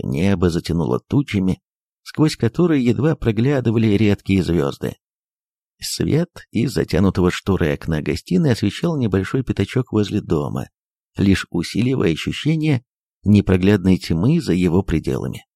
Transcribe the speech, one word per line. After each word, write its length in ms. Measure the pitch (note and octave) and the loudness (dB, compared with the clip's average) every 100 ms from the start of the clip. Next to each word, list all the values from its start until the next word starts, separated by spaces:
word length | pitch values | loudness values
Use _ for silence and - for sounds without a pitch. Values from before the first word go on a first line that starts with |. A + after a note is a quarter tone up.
небо 460 | G1+ C#2 G2 F#2+ F2+ | -6 -2 0 2 0
затянуло 500 | E2 - E2 C2 B1 | 0 -2 -2 0 -2
тучами, 640 | - C3 C#3+ G2+ F#2 - _ _ _ _ | 0 -2 0 -2 -2 -4 _ _ _ _
сквозь 320 | - - D#3 - | -14 -2 0 0
которые 480 | A#2 - E3+ D3 | -2 0 0 2
едва 320 | A#2+ G#2+ D3+ D3+ | 2 0 0 0
проглядывали 720 | A#2+ G#2+ B2+ C#3+ A#2+ A2 A2 | -2 0 0 0 0 0 2
редкие 560 | G2+ G#2+ G2+ - F#2+ | 2 2 0 2 0
звезды. 540 | E2 E2+ C#2 - - - _ _ _ _ _ _ _ _ | 2 0 -2 -4 -8 -10 _ _ _ _ _ _ _ _
Свет 640 | - - - D3+ F3 - - | -12 -4 0 0 -2 -10 -8
из 220 | - B2 | -2 -2
затянутого 580 | - - D#2 F#2+ F#2+ F2+ | -2 -2 2 2 2 0
шторой 420 | - - F2+ D#2+ | 0 -2 0 0
окна 280 | C#2+ - D2+ | -2 -4 -4
гостиной 500 | C#2+ C#2 - F3+ D#3 | -2 -6 -2 0 2
освещал 460 | A2+ G2+ - F3 D#3 | 0 -2 -2 -4 -2
небольшой 460 | A2+ G2 F#2+ C#3 | 0 0 0 -4
пятачок 480 | - G#2 G2 C3+ - | -4 -4 -2 -2 -2
возле 300 | G#2+ G2+ G2 | -2 -2 -4
дома, 480 | - E2 C#2 B1 - _ _ _ _ - | -2 -2 -2 -6 -10 _ _ _ _ 0
лишь 300 | G2 F2+ - | 2 2 0
усиливая 640 | F2 E2 F2+ B2 C3 E2+ | -6 -4 -2 -2 0 0
ощущение 680 | D#2 - - D3 D#3+ D#3 B2+ - _ _ _ | -2 -4 -4 -2 0 0 -2 -4 _ _ _
непроглядной 720 | F#2+ G#2 F#2+ F#2 F#2+ G#2 F#2 F2+ | 4 4 4 2 4 4 4 2
тьмы 440 | - E2 A2 E3+ | 0 0 2 0
за 120 | - | 0
его 300 | F2 F2+ F2 | 2 2 2
пределами. 600 | G2 D#2+ - C2 C2+ - - | 0 -2 -2 -4 -6 -10 -16